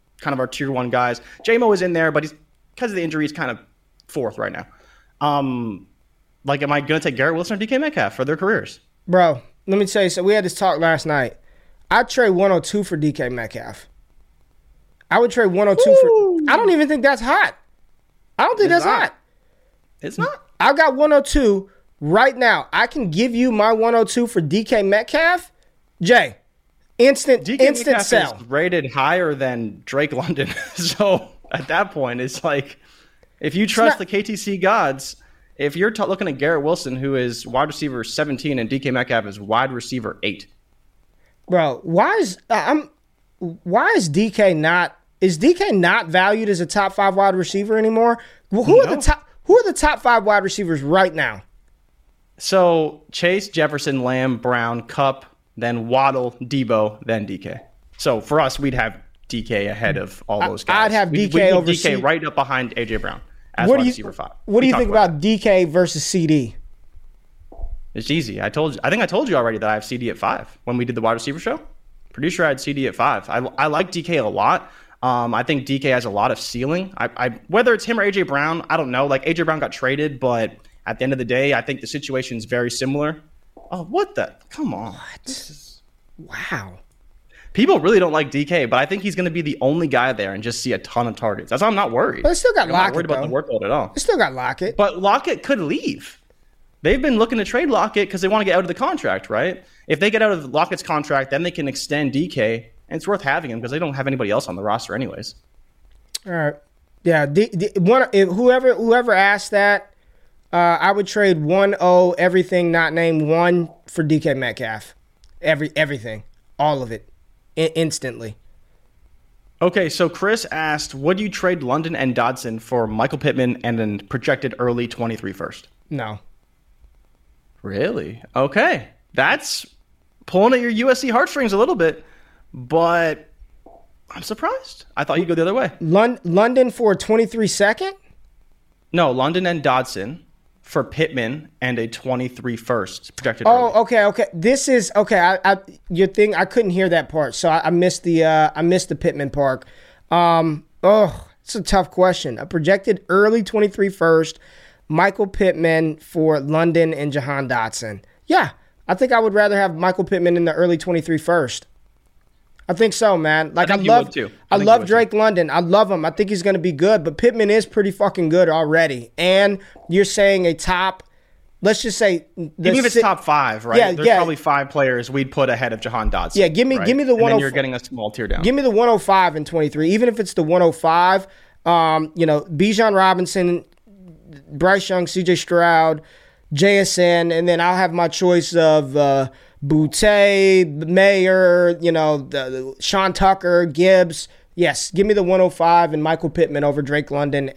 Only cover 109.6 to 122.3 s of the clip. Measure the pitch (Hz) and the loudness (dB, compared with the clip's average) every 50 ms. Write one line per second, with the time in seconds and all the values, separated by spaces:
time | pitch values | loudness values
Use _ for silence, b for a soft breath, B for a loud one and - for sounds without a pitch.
109.6 | 202 202 202 196 196 - _ _ _ _ _ _ _ _ _ _ _ _ - 175 | 2 2 2 0 -2 -8 _ _ _ _ _ _ _ _ _ _ _ _ 0 2
110.6 | 175 170 170 160 160 190 202 208 202 - - 214 208 190 180 156 147 151 180 190 | 2 2 2 0 0 -2 -2 -2 -4 -4 -2 0 2 2 2 0 0 0 0 2
111.6 | 202 196 202 - 180 180 180 180 180 180 175 - 170 185 175 190 180 185 190 180 | 2 2 0 2 2 4 4 4 4 4 2 0 0 2 2 0 0 0 0 0
112.6 | 175 170 165 170 165 156 156 165 170 165 160 156 151 147 160 170 175 175 175 175 | 0 0 0 0 0 0 0 0 0 0 0 0 0 2 2 2 4 4 2 2
113.6 | 170 156 - _ _ - - 170 160 147 156 151 - 160 135 131 131 120 107 - | 0 -4 -8 _ _ -10 -6 -4 0 0 0 0 0 0 -2 -2 -4 -6 -6 -6
114.6 | 123 110 113 107 - - - _ _ _ _ _ - - - - - 147 156 143 | -8 -8 -8 -10 -12 -16 -20 _ _ _ _ _ -20 -20 -18 -6 -2 -2 -2 -2
115.6 | 156 147 - 147 156 139 143 123 107 117 110 107 - - - _ _ _ _ - | -2 -4 -4 -2 -2 -2 -4 -8 -10 -12 -14 -14 -16 -18 -20 _ _ _ _ -2
116.6 | 147 151 147 135 127 113 113 104 - - - _ _ _ _ _ _ _ _ 156 | -2 0 0 -2 -4 -8 -10 -12 -14 -16 -20 _ _ _ _ _ _ _ _ -4
117.6 | 165 160 160 160 165 156 151 - - 131 117 117 113 110 107 - - - - _ | -2 -2 -2 -2 -2 -2 -4 -6 -8 -10 -10 -10 -12 -14 -14 -16 -20 -20 -20 _
118.6 | _ _ _ _ _ _ _ _ _ _ _ _ _ _ _ _ _ _ _ - | _ _ _ _ _ _ _ _ _ _ _ _ _ _ _ _ _ _ _ -2
119.6 | 175 180 175 208 180 156 - - 180 160 - - 190 202 220 226 - - - 156 | -2 0 0 0 -2 -2 0 -2 -2 -2 -2 -2 -2 -2 -2 -2 -4 -6 -6 -4
120.6 | 156 156 151 151 - - - 135 135 165 185 190 214 202 - - - 180 185 170 | -4 -2 -4 -4 -6 -8 -10 -4 -2 -2 0 0 -2 -6 -6 -4 -2 -2 -2 -2
121.6 | 135 120 131 151 160 165 175 110 131 131 120 123 117 120 | -2 -2 -2 -2 -2 -4 -4 -2 -2 -2 0 0 0 -2